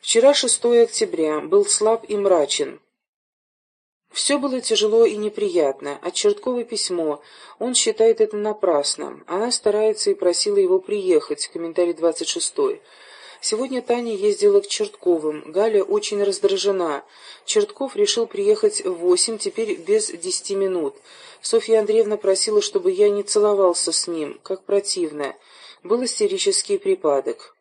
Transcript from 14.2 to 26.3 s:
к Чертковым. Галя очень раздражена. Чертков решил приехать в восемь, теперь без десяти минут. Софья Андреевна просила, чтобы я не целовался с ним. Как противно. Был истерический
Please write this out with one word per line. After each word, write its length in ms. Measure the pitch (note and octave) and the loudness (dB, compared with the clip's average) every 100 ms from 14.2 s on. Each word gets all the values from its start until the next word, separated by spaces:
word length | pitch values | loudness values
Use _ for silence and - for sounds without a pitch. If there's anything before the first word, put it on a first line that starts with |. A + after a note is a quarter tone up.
| G#3 G3+ G3+ G3+ | -2 2 4 4
к 80 | G3 | 2
Чертковым. 840 | - - - F3+ E3+ D3+ D3+ - | -6 -6 -4 0 0 0 -6 -6
Галя 320 | D#3+ A3 G#3 | 0 2 2
очень 400 | - G#3 G3+ G3+ | 2 -2 -2 -2
раздражена. 840 | G3+ G3 G3 F#3+ F#3+ F#3+ E3+ C#3+ - - - - - | -2 0 0 2 0 -2 -2 -4 -10 -20 -20 -16 -2
Чертков 500 | G#3+ G3+ - C4+ - | -2 -2 -4 -6 0
решил 320 | G3+ A#3 A3+ | 0 0 -2
приехать 560 | G3 G3+ G#3+ G#3 G#3 | -2 0 2 2 0
в 120 | - E3+ | -6 -2
восемь, 420 | F3+ F3+ - A3 | 2 2 2 -4
теперь 380 | G3 A3 A3 E3+ | -6 -4 -4 -6
без 320 | E3 G#3+ G#3+ | 0 0 0
десяти 480 | E3+ F3+ - - G3 | -8 -8 -8 -6 -2
минут. 420 | G3 F3+ C#3+ - - - - - | -2 -2 -4 -8 -20 -20 -20 -14
Софья 380 | - A3+ A3 A3 | 0 0 4 2
Андреевна 380 | G#3 A3 G#3 G#3 | 4 2 2 0
просила, 440 | F#3+ F#3+ - G#3 | 0 0 2 0
чтобы 300 | G3+ G3 F3+ | 0 -2 0
я 180 | F#3 G#3 | 2 2
не 140 | G3+ | 2
целовался 680 | G3+ G#3+ G#3 G3+ F#3 E3+ - | -2 2 2 4 2 2 -2
с 140 | - - | -2 -4
ним. 340 | E3 C#3+ - | -6 -8 -10
Как 220 | - F#3+ - | -10 -10 0
противно. 720 | G3+ G3 F#3+ D#3+ D3+ C#3 - _ - - - | -2 0 -4 -4 -4 -8 -10 _ -20 -20 -20
Был 220 | F3+ A#3+ | -2 -2
истерический 760 | B3+ - G3+ | 0 -2 -2